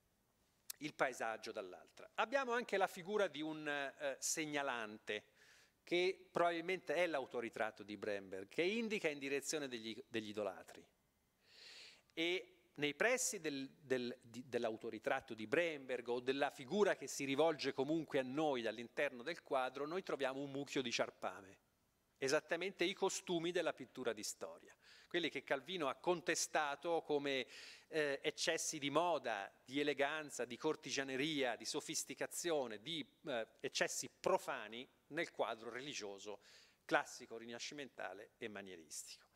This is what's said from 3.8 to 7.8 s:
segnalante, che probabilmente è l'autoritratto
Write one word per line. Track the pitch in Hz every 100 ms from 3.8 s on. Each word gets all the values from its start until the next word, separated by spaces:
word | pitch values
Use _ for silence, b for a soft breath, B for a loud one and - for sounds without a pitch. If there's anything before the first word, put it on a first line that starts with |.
| 139 - 143 127
segnalante, | - 165 151 147 139 120 107 107 - 104 - B B B B _ -
che | 175 180 - -
probabilmente | - 170 170 170 180 - 151
è | 175
l'autoritratto | 143 120 123 113 - 110 -